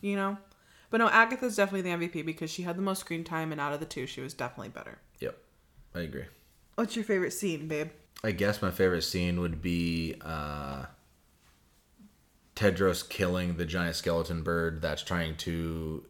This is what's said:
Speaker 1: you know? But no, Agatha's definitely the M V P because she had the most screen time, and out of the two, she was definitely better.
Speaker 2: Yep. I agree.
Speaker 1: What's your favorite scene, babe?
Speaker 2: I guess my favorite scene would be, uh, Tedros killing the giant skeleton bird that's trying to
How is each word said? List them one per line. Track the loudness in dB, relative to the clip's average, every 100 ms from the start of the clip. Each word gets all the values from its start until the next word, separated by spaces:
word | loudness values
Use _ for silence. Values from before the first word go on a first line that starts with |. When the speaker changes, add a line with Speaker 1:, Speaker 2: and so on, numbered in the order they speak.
Speaker 1:
you | -2 0
know? | 0 -2 -10 -20 _ -20 -2
But | 4
no, | 8
Agatha's | 8 8 4 0
definitely | 4 2 2
the | 0
M | 0
V | -2
P | -2
because | -4 -4 -6
she | -6
had | -4 -2
the |
most | 0 -2
screen | -4 -6
time, | -4 -4 -2
and | -2
out | -2
of | -2
the | -6
two, | -6 -6
she | -6
was | -8
definitely | -6 -6 -6 -12
better. | -12 -14 -16 -20 -8
Speaker 2:
Yep. | -8 -8 -18 _ _ -20 -12
I | -8
agree. | -6 -6 -10 -14 -20 _ _
Speaker 1:
What's | -4 -2 -2
your |
favorite | 0 0 0
scene, | -2 -2 -2 -2
babe? | -4 -4 -8 -20 -6
Speaker 2:
I | -2
guess | 2 2 2
my | 0
favorite | 4 4 4
scene | 0 2 2 2
would | 0 0
be, | 0 2 2 2 -2 -4
uh, | -6 -6 -4 -6 -6 -8 -10 -14 _ _ _ _ _ _ _ _ _ -20 -20 _ _ _ _ 4
Tedros | 4 6 4 2 -2
killing | -2 0 2 0 0
the |
giant | -2 0 0 0
skeleton | 0 2 0 -2
bird | 0 2 2 0
that's | -2 -2
trying | -2 -2 -2 -4
to | -4 -2 -2 -2 -4 -6 -10